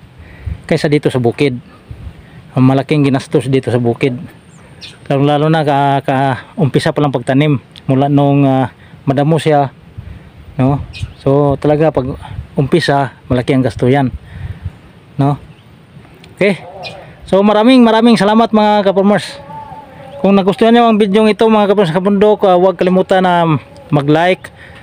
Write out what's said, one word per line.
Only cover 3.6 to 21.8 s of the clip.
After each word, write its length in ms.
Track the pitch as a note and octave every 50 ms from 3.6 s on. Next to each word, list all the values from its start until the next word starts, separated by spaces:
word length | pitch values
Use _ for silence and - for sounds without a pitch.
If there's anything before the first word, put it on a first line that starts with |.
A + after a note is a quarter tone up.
| B2+ A#2+
sa 80 | A2 B2
bukid, 400 | A#2+ A#2+ A#2 - - C3+ B2 C#3 F3+ - - - - - - - - - - - - - - - - -
lalo, 160 | C#3+ C3+ C#3
lalo 220 | D3 D3 C#3+ D3 D#3
na 160 | D#3+ D#3+ D3+
ka, 400 | D3 C#3+ C#3 C#3+ C#3 C#3 C#3 -
ka 120 | - C3+ C3 C#3 C3+ B2+ - - - - -
umpisa 320 | E3+ B2+ - D3 - E3
pa 80 | D3 -
lang 120 | D3 C#3+
pagtanim 440 | B2+ C3 A#2 - C3 C3+ D3+ D3+ C#3+ A#2 - - - - - -
mula 240 | C3+ C3 C#3 C#3+
nung, 320 | D3 C#3+ C#3+ C#3+ C#3+ C#3+ C#3+
ah, 240 | C3+ C3 C3 C3 - - - - - - - - C#3
madamo 320 | C3+ C3 C#3+ D3+ E3 D3+
siya, 320 | - D#3+ D3+ C#3+ C#3 C3 - - - - - - - - - - - - - - - - - -
no? 240 | B2+ C3 C#3+ C3+ - - - - - - - - -
So 320 | C3+ C3+ C#3+ D3 C#3+ C#3
talaga 320 | C#3 - D3+ D3+ D3 D#3 D#3
pag 320 | C#3+ - B2+ B2+ - - - - - - - -
umpisa 640 | - - C#3+ C3 - E3+ - - C#3+ C#3 C#3 B2 - - - -
malaki 240 | B2+ B2 A#2+ - C#3+
ang 80 | C3 B2+
gasto 240 | C3 - - C3 B2
yan, 240 | C3 C#3+ C3+ A#2+ - - - - - - - - - - - - - - - - - - - - -
no? 240 | - C#3 C#3 C#3+ C#3 - - - - - - - - - - - - - - - - - - -
Okay, 240 | - F#3 G#3 F#3 - - - - - - - - - - - - - -
so 160 | - - F#3+
maraming 400 | G3+ G#3+ G#3 G#3 G#3+ B3 C4 B3+
maraming 400 | A#3+ A3+ A3 A3 A3+ A#3+ A#3 E3+
salamat, 320 | F#3+ G#3 G#3+ A3+ A#3 G#3+
mga 380 | G#3+ G#3+ G#3+ G#3+ G#3 G#3 G3 G3
kaparmers. 480 | F#3 G3 F#3+ G3+ G#3 F3+ - - - - - - - - - - - - - - - - - - - - -
Kung 100 | F#3+ G3+ G3
nagustuhan 320 | F3+ G3 F3+ - A3+ A3
nyo 160 | A#3 A#3+ A#3 A3+
ang 80 | A3
video 320 | G3+ A3 G3+ F#3 A3 A3 G#3+
ito, 160 | G#3 - A3+
mga 240 | A3 A3 G#3+ G#3 F#3+
kaparmers, 220 | G3+ G3